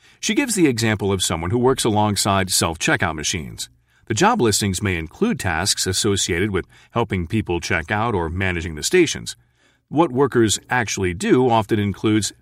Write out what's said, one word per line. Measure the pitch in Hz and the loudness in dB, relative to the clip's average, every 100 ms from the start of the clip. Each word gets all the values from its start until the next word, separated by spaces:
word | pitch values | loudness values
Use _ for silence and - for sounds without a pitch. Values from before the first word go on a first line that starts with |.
| _ - | _ -10
She | - | -4
gives | 220 277 208 | 0 0 2
the | 156 | 2
example | 117 110 107 101 | 4 0 0 0
of | 98 | 0
someone | - 85 82 | -2 -2 -2
who | 120 | 2
works | 123 131 | 2 2
alongside | 123 104 107 104 110 98 92 | 2 2 2 0 2 2 2
self-checkout | - 90 82 - 147 92 | 0 0 -2 -2 0 -2
machines. | 78 73 92 64 55 - _ _ _ - | -4 -4 -6 -8 -12 -16 _ _ _ -6
The | |
job | 113 196 247 | 2 2 4
listings | 117 101 104 90 | 2 2 0 -2
may | 101 87 | -2 -4
include | 80 - 220 185 | -6 -2 -2 -2
tasks | 98 80 92 - 95 | -2 -2 -2 -2 -2
associated | 95 107 98 - 85 107 | 0 0 0 0 0 0
with | 92 - _ _ | -2 -6 _ _
helping | 117 110 98 82 | -4 -2 -2 -2
people | 110 98 87 | -2 -2 -4
check | - 90 80 | -2 -4 -2
out | 107 117 | -2 0
or | 101 82 | -2 -2
managing | 85 95 85 85 | -2 -2 -4 -6
the | 76 | -6
stations. | 71 180 151 - 57 - _ _ _ _ - | 0 2 2 0 -10 -16 _ _ _ _ -6
What | 131 165 | 0 0
workers | 123 139 123 110 - - | 2 2 4 2 0 -2
actually | 123 110 - 95 | -2 -2 -2 -4
do | 87 220 147 127 | -2 2 4 4
often | 113 107 110 | 2 2 0
includes | 101 92 110 107 101 - | 0 0 2 2 0 -8